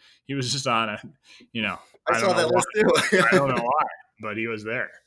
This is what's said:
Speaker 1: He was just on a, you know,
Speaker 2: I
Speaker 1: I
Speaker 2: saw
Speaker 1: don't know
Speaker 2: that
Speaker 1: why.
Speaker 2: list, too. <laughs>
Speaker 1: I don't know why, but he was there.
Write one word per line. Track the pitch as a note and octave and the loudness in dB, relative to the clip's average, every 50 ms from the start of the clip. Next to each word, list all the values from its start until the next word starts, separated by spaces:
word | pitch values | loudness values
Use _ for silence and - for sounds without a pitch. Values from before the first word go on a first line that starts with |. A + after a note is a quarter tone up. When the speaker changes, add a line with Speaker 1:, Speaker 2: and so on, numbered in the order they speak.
| _ - _ _ _ | _ -20 _ _ _
Speaker 1:
He | - C#3 | -8 -6
was | C#3 C3 A#2+ | -4 -4 -4
just | A2 C#3 C3+ | -4 -4 -2
on | C3 A#2 A2+ A2+ A2 | 0 0 2 0 0
a, | G#2 A2 - A2+ - _ _ - - - - _ - | -4 -8 -10 -16 -20 _ _ -20 -20 -20 -20 _ -8
you | A#2 G#2+ | -4 -4
know, | G2+ F2+ - - - - _ _ - | -4 -4 -6 -10 -18 -20 _ _ 0
Speaker 2:
I | A2+ | 0
Speaker 1:
I | A2+ | 2
Speaker 2:
saw | A2+ | 2
Speaker 1:
don't | G3 F3+ | 2 2
know | F3+ E3+ | 2 2
Speaker 2:
that | D#3+ | 2
Speaker 1:
why. | F3 F#3 - - - G#3+ A3 G#3+ | 2 2 0 0 0 0 2 4
Speaker 2:
list, | E3 D3+ - - | 4 2 2 2
too. | G#3 F#3 F3 | 4 4 4
<laughs> | - - | 6 4
Speaker 1:
I | |
don't | - C#3 C3+ | 4 4 2
know | B2+ A#2+ A#2 | 0 0 0
why, | A#2+ C3+ D#3 C#3+ C3 - - - _ _ - | 0 0 0 0 -2 -6 -12 -20 _ _ -12
but | A2 G#2+ G#2 | -8 -8 -6
he | G#2+ A2+ A#2 | -4 -4 -4
was | A2+ G#2+ G#2 | -6 -6 -6
there. | A2 A2+ B2+ G#2+ - - - _ | -6 -6 -6 -6 -8 -10 -16 _